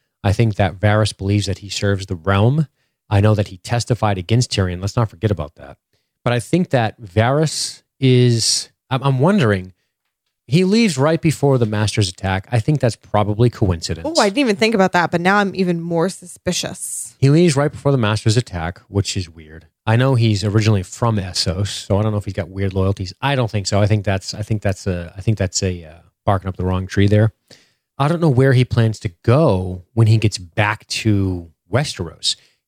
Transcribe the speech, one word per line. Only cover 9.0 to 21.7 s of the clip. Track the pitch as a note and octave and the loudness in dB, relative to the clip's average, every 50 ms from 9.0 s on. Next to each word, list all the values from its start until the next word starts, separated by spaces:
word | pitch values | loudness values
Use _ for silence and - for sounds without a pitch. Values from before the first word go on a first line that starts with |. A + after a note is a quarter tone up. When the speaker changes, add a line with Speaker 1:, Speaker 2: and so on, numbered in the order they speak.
Speaker 1:
I'm | C#3 C#3 C3+ B2+ | 0 0 0 2
wondering, | C#3+ F3+ G#3 G3+ C3+ G#2+ G2+ F#2+ F#2 F#2 - _ _ _ _ _ _ _ _ _ _ _ _ _ _ | 2 2 4 4 2 2 2 0 -2 -10 -18 _ _ _ _ _ _ _ _ _ _ _ _ _ _
he | - B2 F3+ F#3 | 0 2 2 2
leaves | F#3 G#3 A3+ A#3 G3+ C#3+ | 4 2 2 2 2 2
right | B2+ C3+ D#3 E3+ D#3+ | 0 0 0 0 0
before | - D#3+ C3 - - C#3+ C3+ | 0 -2 0 2 2 2 2
the | B2 A#2 | 2 2
Master's | G#2+ G#2+ G#2 A2 G#2 - A2+ G2+ F2+ | 0 0 -2 -2 0 0 0 -2 -2
attack. | - - - F#2+ F#2+ F#2+ - - | -4 -6 -4 -2 -2 -2 -4 -2
I | B2 A2+ | -4 -2
think | - - D3+ C#3 | 0 0 0 0
that's | - A#2 - | 0 -2 -2
probably | - _ - - G#2 G#2 G2+ G#2 G#2 A#2+ A#2+ | -4 _ -2 0 0 0 0 0 2 2 0
coincidence. | - - - F#2 F2 D#2+ - - E2+ D#2+ E2 | 2 0 0 0 0 -2 -4 -8 -8 -6 -6
Speaker 2:
Oh, | D4+ E4+ D#4 | -2 0 2
I | A3+ G3+ | 2 2
didn't | G3 C#4 | 2 0
even | C#4+ A3+ G3+ | 0 0 2
think | - A3+ A3 A3+ | 0 0 0 2
about | F#3+ F#3+ F3+ | 2 2 2
that, | - F3+ E3 - | 2 0 0 0
but | - E3+ | -2 0
now | F3 F#3 G3+ | 2 2 2
I'm | G#3 G3+ F#3+ - | 2 2 0 -2
even | F#3 F#3+ F3+ F3 E3 | -2 -2 0 -2 -2
more | E3 E3+ E3+ E3 E3 F#3+ | -4 -2 -2 -2 -2 -2
suspicious. | - - F3+ F3 - - _ F3+ F3 - - - F3+ - - - - - - - - _ | -4 -10 -18 -20 -20 -8 _ -4 -4 -4 -6 -8 -10 -10 -12 -10 -10 -10 -12 -14 -4 _
Speaker 1:
He | C3 C#3 | 2 4
leaves | D3 E3 F3+ F3 B2+ | 6 6 4 4 4
right | C#3 C#3+ D3+ | 2 0 0
before | - - - C#3+ | -4 -2 -2 0
the | C#3 | 0
Master's | C3 A2 G#2 G#2+ G#2 - A2+ G#2 | 2 2 0 0 0 0 0 0
attack, | B2 - - - E2+ D#2+ F2 - - _ _ | 0 -2 -2 -8 -6 -6 -6 -8 -12 _ _
which | F#2+ G2+ F#2+ - - | -4 -4 -2 -2 -6
is | G2+ F2 D#2+ | -8 -8 -10
weird. | D#2+ E2 D#2 D#2 D#2 E2 - _ _ _ _ | -14 -20 -20 -20 -20 -20 -20 _ _ _ _
I | A2 A2 | 0 2
know | A#2+ B2+ C3+ C3+ | 2 4 2 2
he's | A#2 A#2 A2+ G#2+ F#2+ G#2+ | 4 2 2 2 0 -2
originally | G#2 G2 A2 G2+ A2 G#2+ F#2+ F2+ | 0 0 2 2 4 2 2 -2
from | - - - A#2+ A#2 A2 | -6 -6 -2 -2 -2 0
Essos, | G2+ F#2 F#2 F2 - - F#2+ E2+ F#2+ G#2 | -2 -4 -4 -4 -4 -2 -2 -2 -2 -4
so | G2 | -6